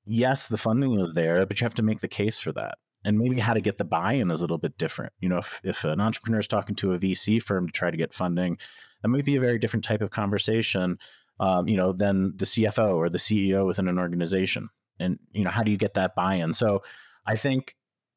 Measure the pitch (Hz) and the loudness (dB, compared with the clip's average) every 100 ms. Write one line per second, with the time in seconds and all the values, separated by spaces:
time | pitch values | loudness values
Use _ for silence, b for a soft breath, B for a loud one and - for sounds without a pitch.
0 | - 113 127 135 - 110 113 117 135 107 | -4 0 2 2 0 -2 0 2 2 2
1 | 87 82 82 87 95 98 117 - 110 107 | 0 2 2 4 2 0 -2 0 0 0
2 | 95 - 104 - - - 52 - _ _ | -4 -2 -2 -2 -4 -6 -6 -10 _ _
3 | 104 107 123 127 113 110 104 - 85 82 | 0 2 2 0 2 2 0 -2 -2 -2
4 | 90 277 92 80 85 82 - - 80 - | 0 0 0 0 -2 -2 -4 -4 -6 -6
5 | - - 92 90 - - 95 - 78 78 | -12 -6 -2 -2 -4 -8 -6 -4 -2 0
6 | 107 110 113 113 101 104 98 104 98 90 | 0 -2 -2 -2 0 -2 -2 -2 -2 0
7 | 95 92 - 113 - 98 87 - 87 82 | 0 0 2 0 0 -2 -2 -2 -2 -2
8 | 82 - 90 87 90 90 B B B B | -4 -2 -2 0 0 -2 B B B B
9 | 110 131 139 139 127 117 110 113 - 107 | 0 0 2 2 2 2 0 -2 -2 -2
10 | 101 - 104 101 - 113 110 95 92 87 | -2 -2 0 0 2 0 0 0 0 -2
11 | B B B B 95 90 87 101 92 92 | B B B B 2 2 2 2 2 2
12 | 101 98 95 92 98 - 107 107 107 87 | 2 2 0 -2 -2 0 0 2 2 2
13 | 82 87 - 107 98 98 95 90 92 90 | 2 0 0 2 4 2 2 0 0 0
14 | 90 87 85 95 92 - - _ _ - | 0 -2 0 0 0 -2 -8 _ _ -6
15 | 92 85 _ - 92 95 107 101 104 - | -4 -4 _ -2 -2 0 0 2 0 0
16 | 92 - 90 95 82 90 113 98 B B | 0 0 0 2 0 2 2 2 B B
17 | B B - 113 143 131 - - _ _ | B B -4 -2 0 -2 -4 -14 _ _
18 | _ | _